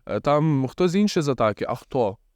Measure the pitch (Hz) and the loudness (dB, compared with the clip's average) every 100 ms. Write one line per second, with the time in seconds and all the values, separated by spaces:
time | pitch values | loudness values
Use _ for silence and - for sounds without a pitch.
0 | - 104 143 147 160 139 131 - 180 190 | -8 -4 0 2 2 0 -2 0 0 2
1 | 208 180 143 123 110 101 - 123 - 131 | 0 0 -2 0 0 -2 -6 -8 -6 -2
2 | 107 98 _ | -2 -4 _